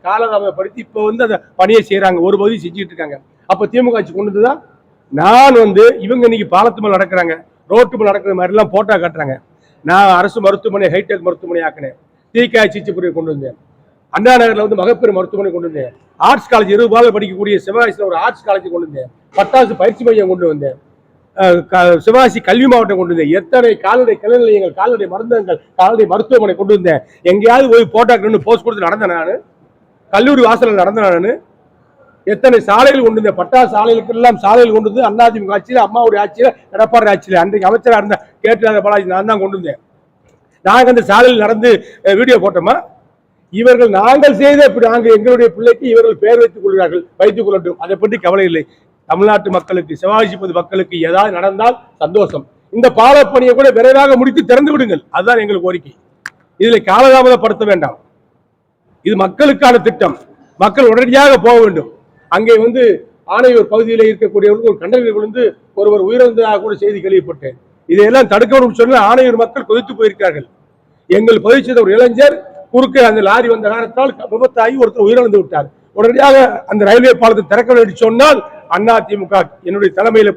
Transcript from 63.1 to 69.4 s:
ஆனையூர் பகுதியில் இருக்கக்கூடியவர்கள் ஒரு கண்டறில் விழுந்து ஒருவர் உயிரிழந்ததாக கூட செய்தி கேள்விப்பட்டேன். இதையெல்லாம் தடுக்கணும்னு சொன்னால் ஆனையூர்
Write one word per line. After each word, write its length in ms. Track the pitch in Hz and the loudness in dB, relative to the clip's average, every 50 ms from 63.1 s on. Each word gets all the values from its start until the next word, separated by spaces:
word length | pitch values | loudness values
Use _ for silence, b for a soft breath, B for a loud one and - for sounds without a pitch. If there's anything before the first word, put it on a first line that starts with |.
| _ _ _ | _ _ _
ஆனையூர் 440 | 156 185 - 254 254 247 226 202 - 208 | -6 -2 2 2 4 4 2 2 2 0
பகுதியில் 300 | 226 226 226 226 220 220 | -2 -2 0 0 0 2
இருக்கக்கூடியவர்கள் 640 | 220 214 - 220 190 - 202 196 208 208 226 233 220 | 0 0 -2 -4 -4 0 0 2 2 2 2 0 -2
ஒரு 80 | 196 | -2
கண்டறில் 380 | - - 196 240 247 240 226 208 | -2 -4 -2 -2 -2 0 -2 -4
விழுந்து 260 | 208 214 220 208 247 240 196 - _ _ _ _ | -4 -6 -6 -4 -4 -4 -4 -4 _ _ _ _
ஒருவர் 300 | 196 202 208 208 202 185 | -2 0 0 0 0 0
உயிரிழந்ததாக 520 | 202 233 254 254 247 226 226 226 214 214 196 | 0 2 2 2 2 2 0 -2 0 -2 -4
கூட 120 | - - 208 | -4 -8 -8
செய்தி 240 | - 202 208 208 190 | -6 -4 -4 -4 -6
கேள்விப்பட்டேன். 560 | 160 190 196 185 - 180 156 139 143 131 123 - _ _ _ _ _ - | -4 -2 -2 -2 -2 -4 -8 -14 -14 -16 -16 -18 _ _ _ _ _ -2
இதையெல்லாம் 400 | 170 202 208 220 247 269 247 175 196 | 0 2 2 4 4 2 2 2 2
தடுக்கணும்னு 460 | 220 240 208 269 269 254 233 - 233 | 0 2 2 2 2 2 2 0 0
சொன்னால் 260 | 233 247 262 233 202 208 | 0 2 2 2 2 2
ஆனையூர் 320 | 240 262 262 247 233 226 | 2 2 2 2 0 0